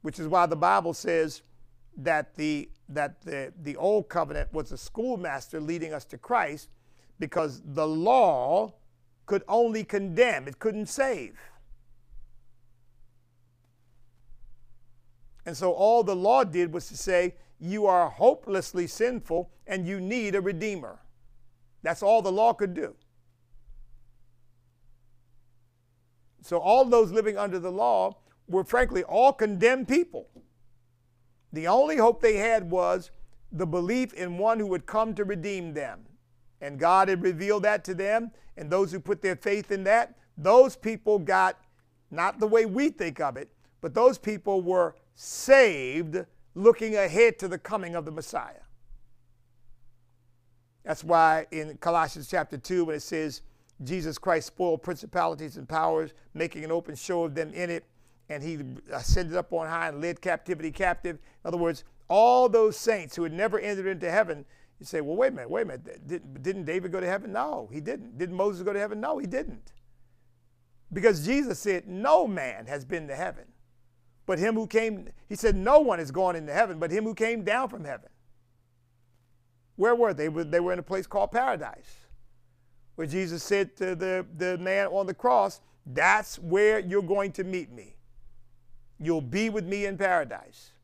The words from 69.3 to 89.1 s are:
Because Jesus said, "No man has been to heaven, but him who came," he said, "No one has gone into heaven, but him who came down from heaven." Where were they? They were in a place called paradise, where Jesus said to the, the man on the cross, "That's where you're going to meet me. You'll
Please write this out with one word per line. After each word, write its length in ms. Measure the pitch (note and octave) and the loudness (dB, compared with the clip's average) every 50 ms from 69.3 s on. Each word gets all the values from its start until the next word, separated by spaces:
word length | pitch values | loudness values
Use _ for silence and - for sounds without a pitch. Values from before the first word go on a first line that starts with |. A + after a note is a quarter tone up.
| E3+ B3+ D#4 - - A2 - - - - _ _ - _ - _ _ _ _ _ _ _ _ _ _ _ _ _ _ _ _ - - | -6 -6 -6 -6 -12 -14 -18 -20 -20 -20 _ _ -20 _ -20 _ _ _ _ _ _ _ _ _ _ _ _ _ _ _ _ -12 -8
Because 340 | F#3 F#3 - G3+ D#3 D3 | 2 4 4 4 4 0
Jesus 320 | F3+ B3+ C#4 D4 B3 G3 - | 0 0 0 0 -2 -4 -6
said, 300 | - G#3 F#3+ F3 - G#3 | -4 -4 -4 -4 -4 -8
"No 380 | F3+ F#3 G#3+ C4+ D#4 F#4 F4 | -10 -4 0 4 4 4 4
man 400 | B3 G3 F3 C#3 B2+ A2 G2 A2 | 2 -2 -4 -6 -6 -8 -10 -10
has 180 | G#2+ C#3 C#3+ C3+ | -10 -10 -10 -8
been 240 | B2+ F3+ E3+ D#3+ D3 | -8 -8 -8 -8 -8
to 80 | C#3 | -8
heaven, 280 | C3+ F3 F#3 - - - - _ _ - _ _ _ _ _ _ _ _ _ _ _ _ | -6 -6 -8 -8 -12 -18 -20 _ _ -20 _ _ _ _ _ _ _ _ _ _ _ _
but 140 | - F#3+ D#3+ | -4 -2 0
him 160 | F3 A3 A3+ | 0 0 0
who 120 | A3 A3 | -2 -4
came," 420 | G3 - A3 A3 A3+ G#3+ F#3+ F3+ - - - - _ | 0 0 0 0 0 -4 -6 -12 -14 -18 -18 -14 _
he 60 | G#3 | -12
said, 220 | G3 - A3+ G#3 | 0 2 2 2
"No 240 | G3 F#3 A3+ C#4 D4+ | 2 4 6 8 8
one 180 | D#4 B3+ G3 E3+ | 8 6 0 0
has 120 | E3 C3+ C3+ | -2 -6 -2
gone 240 | E3 F#3+ F#3 F3 | 0 0 0 0
into 160 | E3 D#3 D3+ C#3+ | -2 -6 -4 2
heaven, 260 | E3+ A#3 G3+ F3 D#3+ | 2 2 2 0 -4
but 120 | E3 E3 | -4 -2
him 140 | D#3+ G#3 A3 | -2 -2 -2
who 100 | A3 A3 | -2 -2
came 300 | - A3 A3+ A#3 A3+ G3 | -2 -2 -2 -2 -2 -2
down 240 | F#3 G#3 B3 C4+ B3+ | -2 -2 -2 -2 -4
from 160 | B3+ A3 E3 | -8 -10 -12
heaven." 240 | C#3+ C3+ A2 - - _ _ _ _ - _ _ _ _ _ _ _ _ _ _ _ _ _ _ _ _ _ _ _ _ _ _ _ _ _ _ _ _ | -12 -12 -14 -14 -20 _ _ _ _ -20 _ _ _ _ _ _ _ _ _ _ _ _ _ _ _ _ _ _ _ _ _ _ _ _ _ _ _ _
Where 200 | - F#3 A3+ A#3+ | 0 2 2 4
were 180 | A#3+ A#3+ A3 F#3 | 4 4 2 2
they? 140 | C3 D3 | -2 -4
They 320 | D#3+ D#3 D#3+ E3+ D3+ D3+ E3+ | -4 -2 -4 -4 0 0 0
were 140 | F3 F3+ F3+ | 0 0 -2
in 80 | F3+ | -4
a 20 | - | -6
place 240 | - F#3+ F#3+ F#3+ | -6 -6 -6 -6
called 240 | - - G3+ G3+ G3+ | -4 -2 -2 -2 0
paradise, 800 | - A#3 B3+ C4+ A#3 F3 D3 A2+ - - - - - - - _ - - - - - _ _ _ _ _ _ _ _ - - - - | 0 0 0 0 -2 -4 -6 -12 -14 -16 -20 -20 -20 -20 -20 _ -20 -20 -20 -20 -20 _ _ _ _ _ _ _ _ -20 -20 -20 -12
where 100 | - E3 | -10 -10
Jesus 380 | D3+ C#3 F#3 F#3+ F3 E3 E3+ - | -6 -4 -4 -4 -4 -6 -8 -4
said 320 | - G3+ G3+ G3 F#3 _ | -2 0 0 0 -2 _
to 180 | - G3 F#3 F#3 | -6 -6 -4 -4
the, 320 | E3 F3+ F#3+ F#3 F#3 - - F3 | -4 -4 -4 -4 -4 -6 -8 -8
the 220 | D#3 F3 F3+ F#3 F3 | -6 -4 -4 -4 -4
man 300 | F3+ F#3 F#3+ G3 G3+ F#3+ | -2 -2 0 0 0 0
on 180 | - G3 G3 | 0 -2 -2
the 80 | F#3 F#3+ | -2 -6
cross, 460 | - - B3 B3 A#3+ G3 G3 - - _ _ _ _ _ | -2 0 2 4 4 2 2 -2 -8 _ _ _ _ _
"That's 520 | - B2+ C#3 D3 F3+ G3 G#3+ G#3 - - - | -10 -2 2 4 4 4 4 0 -4 -12 -12
where 420 | E3+ E3+ E3+ G3 G#3 G#3+ G#3+ A3 | -6 0 2 4 4 4 4 2
you're 200 | F#3+ F3+ F3+ G3+ | -2 -2 -2 -2
going 320 | F#3+ D#3+ F#3+ G3+ G3 G3+ - | 0 0 0 -2 -2 -4 -4
to 120 | - F#3+ | -6 -8
meet 260 | F#3 F#3 F#3 D#3+ - | -6 -6 -8 -8 -8
me. 260 | A#2+ A#2+ G#2+ G#2 - - - - - - - - - - - - - - _ - - - - - - _ | -14 -20 -20 -20 -20 -20 -20 -20 -20 -20 -20 -20 -18 -20 -20 -20 -20 -20 _ -20 -20 -20 -20 -20 -18 _
You'll 220 | D3 D#3 | -2 -2